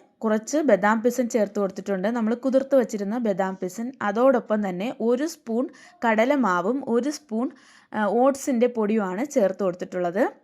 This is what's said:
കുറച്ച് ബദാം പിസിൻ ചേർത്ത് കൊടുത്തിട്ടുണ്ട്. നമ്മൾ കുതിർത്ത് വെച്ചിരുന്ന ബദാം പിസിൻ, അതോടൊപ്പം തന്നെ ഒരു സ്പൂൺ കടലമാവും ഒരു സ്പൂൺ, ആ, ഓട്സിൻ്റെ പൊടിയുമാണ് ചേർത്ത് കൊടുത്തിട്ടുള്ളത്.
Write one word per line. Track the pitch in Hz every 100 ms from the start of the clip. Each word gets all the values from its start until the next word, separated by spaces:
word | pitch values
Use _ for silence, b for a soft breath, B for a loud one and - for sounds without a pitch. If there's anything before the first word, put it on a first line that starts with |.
| - _
കുറച്ച് | 220 214 220 311
ബദാം | 269 196 208 226
പിസിൻ | 240 247 233
ചേർത്ത് | 226 202 208
കൊടുത്തിട്ടുണ്ട്. | 196 190 196 190 202
നമ്മൾ | 240 220 233
കുതിർത്ത് | 269 269 269 269
വെച്ചിരുന്ന | 220 208 202 240
ബദാം | 220 185 190 190
പിസിൻ, | 180 202 240 -
അതോടൊപ്പം | 208 208 262 247 - 214
തന്നെ | 202 180 233 -
ഒരു | 226 254 320
സ്പൂൺ | - - 226 277 B B B
കടലമാവും | 233 214 247 294 208 180 180 269 262
ഒരു | 233 269
സ്പൂൺ, | 302 - 220 269 b b b b
ആ, | 214 208
ഓട്സിൻ്റെ | 226 269 269 - 233 240
പൊടിയുമാണ് | 226 208 220 185 185 294
ചേർത്ത് | 262 190 190
കൊടുത്തിട്ടുള്ളത്. | 190 175 185 185 175 190 330 -